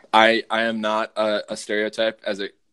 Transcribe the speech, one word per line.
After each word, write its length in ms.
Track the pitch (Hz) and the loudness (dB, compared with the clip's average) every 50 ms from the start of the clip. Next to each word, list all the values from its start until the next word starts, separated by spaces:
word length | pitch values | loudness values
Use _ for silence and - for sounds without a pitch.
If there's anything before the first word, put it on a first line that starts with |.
| - _ - | -6 _ 4
I, 320 | 110 110 113 113 113 - - | 6 6 6 4 2 0 -2
I 140 | 110 110 113 | -2 -2 -2
am 180 | 117 113 110 | -2 -2 -4
not 300 | 107 107 107 110 113 - - | -2 -2 -2 -2 -2 -4 -4
a, 380 | 107 110 107 104 104 - - 107 | -2 -2 0 0 -2 -4 -6 -10
a 40 | 107 | -10
stereotype 640 | - - 107 104 107 107 - - 113 110 110 - - | -8 -4 -2 -2 -2 -2 -2 -2 -2 -2 -2 -4 -6
as 140 | 110 104 95 | -6 -6 -6
it, 160 | 101 95 - _ _ _ | -6 -10 -12 _ _ _